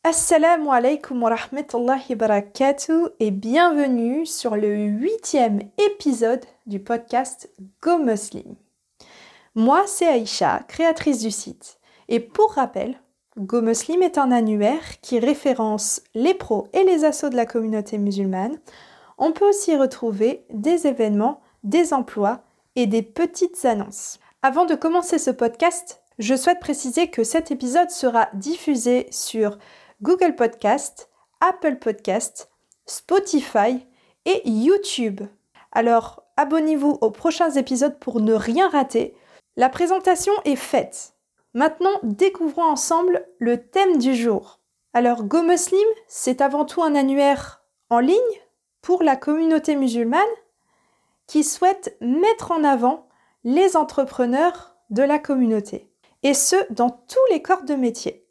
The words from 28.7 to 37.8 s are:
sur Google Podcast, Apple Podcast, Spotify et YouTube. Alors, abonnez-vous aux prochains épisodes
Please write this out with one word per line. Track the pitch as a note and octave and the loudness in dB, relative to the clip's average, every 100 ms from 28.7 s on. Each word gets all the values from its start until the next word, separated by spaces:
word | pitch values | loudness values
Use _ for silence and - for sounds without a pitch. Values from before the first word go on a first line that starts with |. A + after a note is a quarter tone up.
| C4 A#3 B3 - | -2 2 0 -2
sur | - - A3 G#3 G#3 - - _ _ | -10 -8 -2 -2 -4 -20 -20 _ _
Google | G#3+ F4+ F4+ | -2 2 2
Podcast, | - A#3 A3+ G#3 C#4 - - - _ _ _ | 2 -2 0 0 0 -4 -16 -20 _ _ _
Apple | F4+ F#4 D#4+ B3+ | -2 0 -4 -2
Podcast, | A3+ G#3+ - G3 - - - _ _ _ | -6 -6 -4 -4 -6 -12 -20 _ _ _
Spotify | - - - F#4+ G4 D4+ - A3 G#3+ B3+ - _ _ _ D#4 | -16 -16 0 0 2 -4 0 0 0 -2 -8 _ _ _ -2
et | F#4+ - | -2 0
YouTube. | A3 C4 G4+ G4 - A3+ G3 G3+ _ _ _ _ | 0 2 2 0 -4 -4 -4 -12 _ _ _ _
Alors, | - A#3 A#3 - - _ - | 0 2 2 0 -18 _ -2
abonnez-vous | C#4+ D#4+ D#4 D4+ C#4+ C#4+ | 0 2 2 2 0 2
aux | A3 | -2
prochains | G#3 E4 E4 E4 | 0 -2 0 0
épisodes | C#4 C4 B3+ | 0 -2 0